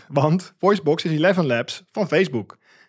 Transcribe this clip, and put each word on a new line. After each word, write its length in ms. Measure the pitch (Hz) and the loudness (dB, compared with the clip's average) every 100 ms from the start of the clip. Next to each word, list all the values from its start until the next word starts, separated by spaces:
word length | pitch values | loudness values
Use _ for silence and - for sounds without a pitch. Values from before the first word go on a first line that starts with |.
| - | -6
Want 460 | 143 151 175 - _ | 0 2 0 -2 _
Voicebox 460 | 180 202 156 160 | 0 2 0 -2
is 60 | 175 | 0
eleven 340 | 156 175 185 156 | 0 2 2 0
Labs 380 | 117 127 - - | -2 -4 -10 -10
van 180 | - 196 | -6 -2
Facebook. 500 | 156 185 127 101 - _ _ | 0 0 -2 -8 -16 _ _